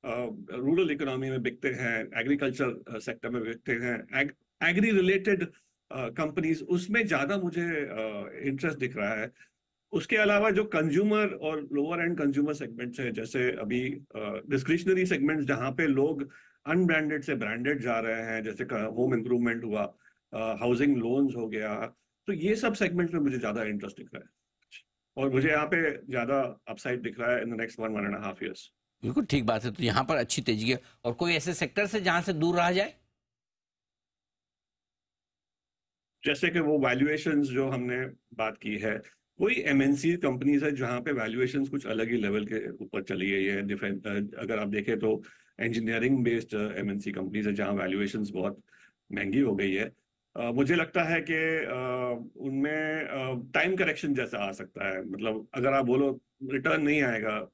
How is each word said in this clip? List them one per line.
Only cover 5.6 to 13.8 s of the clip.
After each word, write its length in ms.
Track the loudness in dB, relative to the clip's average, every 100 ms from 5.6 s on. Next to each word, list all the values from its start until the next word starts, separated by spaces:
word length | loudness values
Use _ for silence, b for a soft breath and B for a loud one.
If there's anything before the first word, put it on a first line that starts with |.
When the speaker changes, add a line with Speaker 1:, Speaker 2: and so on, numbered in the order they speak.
| b _ _
Speaker 1:
अ, 180 | -8 -6
कंपनीज, 520 | -4 -4 0 0 0
उसमें 460 | 0 -2 2 0 2
ज्यादा 300 | 0 2 0
मुझे, 320 | 0 -2 -2
अ, 580 | -2 -4 -4 -4 -6 -10 -6
इंटरेस्ट 360 | -4 -2 -2 -2
दिख 180 | -4 -2
रहा 160 | -2
है। 180 | -2 -6 b b _ _ _ _
उसके 240 | -4 0 2
अलावा 360 | 4 4 4
जो 120 | 2
कंज्यूमर 640 | 2 0 2 4 4 2 2
और 420 | -2 -4 -4 -2
लोअर 260 | -2 0 0
एंड 180 | -2 2
कंज्यूमर 360 | 2 2 0
सेगमेंट्स 460 | -2 -8 -8 -8 -4
हैं, 140 | -4
जैसे 380 | -4 -4 0 0
अभी, 420 | -2 -2 -2